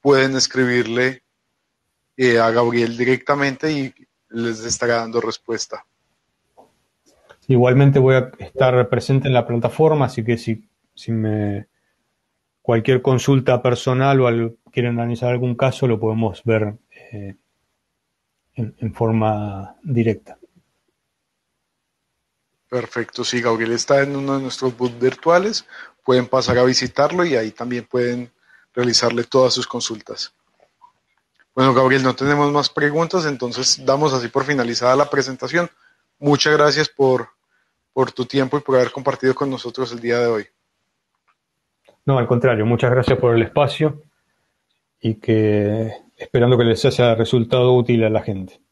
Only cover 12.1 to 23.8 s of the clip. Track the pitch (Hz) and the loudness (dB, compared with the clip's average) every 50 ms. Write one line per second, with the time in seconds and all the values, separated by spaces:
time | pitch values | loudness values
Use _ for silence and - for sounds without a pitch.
12.1 | _ _ _ _ _ _ _ _ _ _ _ - 117 117 110 - 131 127 - 139 | _ _ _ _ _ _ _ _ _ _ _ 0 0 0 2 2 0 2 2 2
13.1 | 131 120 - - 139 131 127 - 127 120 - 123 123 120 - 135 127 127 135 139 | 0 2 2 2 2 2 4 2 0 2 2 0 -2 0 -2 -2 0 0 2 2
14.1 | 139 135 127 120 117 117 117 113 117 _ _ _ _ 135 120 120 117 117 117 117 | 2 4 2 2 2 0 -2 -4 -6 _ _ _ _ -4 -2 -2 -2 -4 -4 -4
15.1 | 120 117 123 123 123 120 127 127 120 120 135 131 123 - 139 127 117 104 110 110 | -4 -4 -2 -2 -2 -2 -2 -4 -2 0 -2 -2 0 0 0 -2 0 0 -2 -4
16.1 | 110 113 113 107 98 - _ 113 113 110 107 104 101 - _ _ _ - - - | -2 0 -2 -2 -4 -6 _ 0 0 0 0 -4 -6 -12 _ _ _ -20 -20 -20
17.1 | - 104 101 98 98 _ _ _ _ _ _ _ _ _ _ _ _ _ _ _ | -18 -16 -16 -16 -18 _ _ _ _ _ _ _ _ _ _ _ _ _ _ _
18.1 | _ _ _ _ _ _ _ _ _ - 117 107 - _ - 110 - - 117 113 | _ _ _ _ _ _ _ _ _ -10 -10 -10 -8 _ -10 -10 -4 -2 -2 0
19.1 | 113 113 110 110 107 104 104 104 98 95 98 - - _ _ 170 131 117 113 113 | 0 0 0 0 -2 -2 -6 -8 -10 -12 -14 -16 -20 _ _ -4 -2 0 0 0
20.1 | 107 - _ - - _ - _ _ _ _ _ _ _ _ _ _ _ _ _ | -2 -4 _ -20 -20 _ -20 _ _ _ _ _ _ _ _ _ _ _ _ _
21.1 | _ _ _ _ _ _ _ _ _ _ _ _ _ _ _ _ _ _ _ _ | _ _ _ _ _ _ _ _ _ _ _ _ _ _ _ _ _ _ _ _
22.1 | _ _ _ _ _ _ _ _ _ _ _ _ - 123 113 - - 123 117 - | _ _ _ _ _ _ _ _ _ _ _ _ -6 -6 -6 -6 -8 -8 -8 -8
23.1 | _ - 120 - - 123 117 120 113 113 113 113 117 117 | _ -8 -8 -4 -4 -2 0 0 0 0 -2 -2 -2 -4